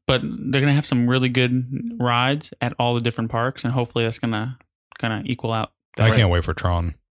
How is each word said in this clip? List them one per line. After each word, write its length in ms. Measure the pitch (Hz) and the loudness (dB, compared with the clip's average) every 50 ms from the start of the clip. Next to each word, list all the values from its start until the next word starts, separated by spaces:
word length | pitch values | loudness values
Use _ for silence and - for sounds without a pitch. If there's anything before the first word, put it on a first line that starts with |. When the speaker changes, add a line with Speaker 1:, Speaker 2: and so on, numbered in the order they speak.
| _ | _
Speaker 1:
but 140 | - 131 123 143 | 0 0 0 0
they're 380 | 143 127 120 - 139 139 139 | -4 -8 -6 -4 -2 0 2
gonna 120 | 135 143 139 | 2 4 2
have 120 | 147 147 | 2 0
some 220 | - 139 123 120 | 0 0 2 2
really 220 | 120 127 131 127 127 | 2 2 2 2 2
good 680 | 120 131 127 123 123 127 127 127 135 131 233 233 233 233 | 2 2 2 2 2 0 -2 -2 -6 -6 -6 -6 -4 -2
rides 520 | 123 123 120 120 123 131 143 151 - - - - | 0 2 2 2 2 0 0 -2 -6 -10 -8 -6
at 140 | 123 120 - - | -4 -4 -2 0
all 160 | 120 120 120 | 0 0 0
the 60 | 120 | 0
different 280 | 117 117 - - 117 113 | 0 -2 -2 -4 -4 -2
parks, 340 | 120 113 117 127 131 - - | -2 -2 -2 -2 -4 -4 -4
and 80 | 135 | -2
hopefully 320 | 127 131 120 117 - 120 117 | 0 0 -2 -2 -2 -2 -2
that's 140 | 113 113 - | -2 -2 -4
gonna 380 | - 117 113 107 110 131 127 - _ _ _ _ _ _ - - | -4 -4 -2 -2 -4 -6 -8 -12 _ _ _ _ _ _ -8 -6
kinda 220 | - 113 110 104 - | -4 -4 -2 -4 -4
equal 280 | - 123 - - 113 113 | -4 -6 -4 -4 -4 -2
out. 180 | 110 110 - _ _ _ _ _ - | -4 -4 -6 _ _ _ _ _ 2
Speaker 2:
I 100 | 110 110 | 4 4
Speaker 1:
Right. 60 | 110 | 6
Speaker 2:
can't 140 | 120 107 92 | 6 4 4
wait 120 | 87 87 85 | 4 2 0
for 100 | - 76 | -2 -2
Tron. 400 | - - 90 87 87 85 82 76 - _ _ _ | -2 -2 0 0 0 -2 -4 -6 -10 _ _ _